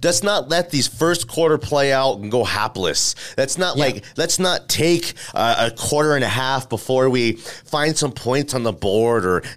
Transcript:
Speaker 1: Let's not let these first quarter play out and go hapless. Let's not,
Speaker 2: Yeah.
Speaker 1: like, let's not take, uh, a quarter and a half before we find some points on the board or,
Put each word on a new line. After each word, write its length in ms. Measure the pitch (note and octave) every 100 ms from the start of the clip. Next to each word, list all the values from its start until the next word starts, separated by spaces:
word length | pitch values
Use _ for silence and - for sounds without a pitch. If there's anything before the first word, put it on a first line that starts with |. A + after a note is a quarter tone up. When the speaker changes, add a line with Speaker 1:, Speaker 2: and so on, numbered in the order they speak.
Speaker 1:
Let's 180 | E3+ F3
not 280 | G3+ G3+ C3
let 200 | E3+ F3
these 160 | C#3+ -
first 440 | - E3 E3+ -
quarter 280 | - D#3+ D3+
play 360 | - D3 C#3
out 260 | C3+ C3+ G2+
and 100 | G#2
go 140 | A#2+
hapless. 720 | G#2+ G#2 A2 G2 F2 C#2+ - - - -
Let's 200 | C3+ -
not, 200 | F3+ C3+
Speaker 2:
Yeah. 80 | C#3+
Speaker 1:
like, 180 | A2 - -
let's 200 | E3+ -
not 300 | F#3 F3 -
take, 460 | - D#3+ E3+ E3+ - -
uh, 360 | - A2+ - A#2
a 40 | -
quarter 380 | - D3 D3+
and 120 | C#3+ A2+
a 40 |
half 380 | A2 C3 C3+ B2+
before 420 | A2 - C3 C3
we 240 | B2+ A#2 A2
find 600 | - - - D3+ D3+ D#3
some 140 | D3
points 420 | G#2+ A#2 C3+ C#3+
on 100 | C3
the 100 | A#2
board 520 | F2 G2 G#2 A#2 A#2 F#2
or, 180 | F2+ -